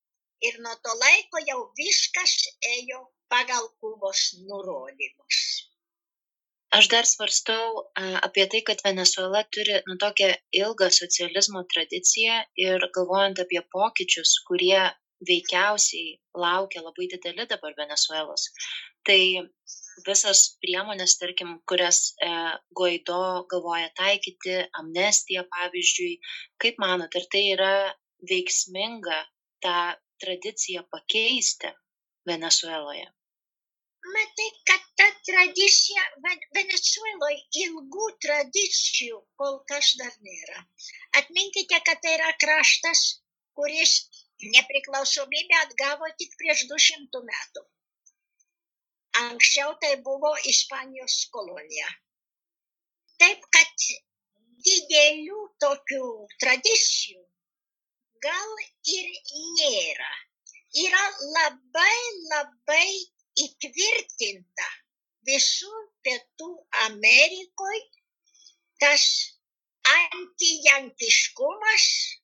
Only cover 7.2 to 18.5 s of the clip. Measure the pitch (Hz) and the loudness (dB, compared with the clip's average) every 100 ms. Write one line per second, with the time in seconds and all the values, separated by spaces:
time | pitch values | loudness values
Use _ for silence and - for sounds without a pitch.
7.2 | 208 - - 220 226 220 - - 190 185 | 0 -2 -2 -2 -2 -6 -8 -6 -4 -2
8.2 | 190 196 190 220 220 208 202 185 180 - | 0 2 2 2 -2 -2 0 2 2 2
9.2 | 185 202 214 202 208 196 185 185 202 202 | 0 -2 -2 -2 0 0 -2 -4 -2 2
10.2 | 196 175 _ 185 208 220 185 - 180 - | 2 2 _ 0 0 2 4 4 2 -2
11.2 | 175 180 202 196 180 175 160 180 180 - | -2 -2 -2 -4 -6 -4 -4 -2 0 2
12.2 | 226 226 - - 185 185 180 180 180 190 | 2 0 -4 -2 0 0 0 -2 0 2
13.2 | 196 190 180 175 - 185 220 - 180 - | 2 0 -4 -4 -4 -2 -2 0 0 2
14.2 | 156 - - 175 180 190 185 - _ - | 4 2 2 2 4 4 4 -2 _ -8
15.2 | 180 175 - 180 202 208 - 165 165 156 | 0 0 2 2 2 2 0 0 -10 -14
16.2 | _ 175 175 180 196 180 165 170 180 180 | _ -4 0 0 -2 -8 -12 -8 -8 -8
17.2 | 175 180 233 220 156 147 147 151 - 156 | -10 -8 -6 -6 -8 -10 -4 0 0 0
18.2 | 151 151 - | -4 -6 -6